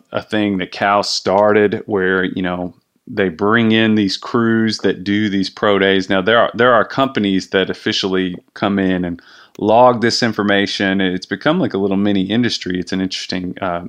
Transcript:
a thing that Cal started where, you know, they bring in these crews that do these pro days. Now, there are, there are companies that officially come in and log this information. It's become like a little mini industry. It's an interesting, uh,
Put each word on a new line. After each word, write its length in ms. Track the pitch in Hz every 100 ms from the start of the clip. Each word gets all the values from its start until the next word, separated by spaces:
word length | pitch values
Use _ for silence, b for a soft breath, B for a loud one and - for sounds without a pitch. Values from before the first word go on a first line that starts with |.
| _
a 120 | 107
thing 340 | - 107 104 95
that 160 | 90
Cal 300 | - 101 101
started 800 | 98 - 101 95 104 104 104 107
where, 400 | - 104 92 95
you 160 | 92 -
know, 340 | 92 90 90 - _ _ -
they 220 | 107 95
bring 440 | 80 101 113 113
in 220 | 113 113 107
these 200 | 101 -
crews 640 | - 120 113 113 110 104
that 260 | 101 90
do 240 | 95 104 107
these 220 | 98 95
pro 280 | - 107 98
days. 300 | 98 98 92
Now, 140 | 95
there 160 | 92 117
are, 120 | 104
there 180 | 101 123
are 140 | 117 98
companies 640 | - 131 123 101 95 -
that 180 | 98 92
officially 680 | 90 107 107 98 95 92 90 -
come 240 | - 104 98
in 260 | 95 92
and 160 | 90 85 B B B B
log 420 | 104 113 123 120
this 220 | 117 -
information. 800 | 120 107 104 98 98 - 98 98
It's 240 | 95 90 -
become 340 | 104 147 180
like 140 | 139
a 40 | 95
little 200 | 98 98
mini 240 | 104 101
industry. 580 | 92 113 117 - 92 90
It's 120 | 87
an 100 | 92
interesting, 560 | 92 - - 92 90 92
uh, 240 | 95 87